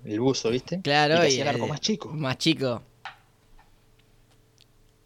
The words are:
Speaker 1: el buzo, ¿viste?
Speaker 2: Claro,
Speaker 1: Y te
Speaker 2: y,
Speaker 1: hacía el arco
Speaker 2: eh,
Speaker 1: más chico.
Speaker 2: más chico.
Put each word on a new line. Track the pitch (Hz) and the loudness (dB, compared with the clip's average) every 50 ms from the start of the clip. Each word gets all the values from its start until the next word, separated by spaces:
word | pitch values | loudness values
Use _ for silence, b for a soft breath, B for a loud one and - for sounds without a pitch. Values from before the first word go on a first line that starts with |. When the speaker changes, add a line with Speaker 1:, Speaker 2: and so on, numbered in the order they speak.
| 120 | -8
Speaker 1:
el | 110 107 107 | -6 -4 0
buzo, | 123 135 135 - - 113 | 2 2 2 2 0 0
¿viste? | 117 131 - - 170 185 | -2 -2 -2 -6 -8 -6
Speaker 2:
Claro, | 190 147 143 147 151 147 156 | -2 2 2 4 4 4 4
Speaker 1:
Y | 170 | 4
te | 175 | 4
Speaker 2:
y, | 151 | 4
Speaker 1:
hacía | 135 123 139 | 2 2 0
el | 147 | -2
arco | 135 123 123 | -2 -2 -2
Speaker 2:
eh, | 131 | -4
Speaker 1:
más | 147 143 | -4 -4
chico. | - - 220 - - 110 | -2 -4 -4 -4 -4 -8
Speaker 2:
más | 165 151 151 131 123 - | -8 -6 -4 -4 -4 0
chico. | - 165 160 127 131 127 120 107 - - _ _ _ - - - _ _ _ _ _ _ - - - _ - _ _ _ _ _ _ _ _ _ _ _ _ _ _ _ _ _ - _ _ _ _ _ _ _ _ | 0 0 0 2 0 -2 -4 -4 -8 -14 _ _ _ -18 -18 -18 _ _ _ _ _ _ -20 -20 -20 _ -20 _ _ _ _ _ _ _ _ _ _ _ _ _ _ _ _ _ -20 _ _ _ _ _ _ _ _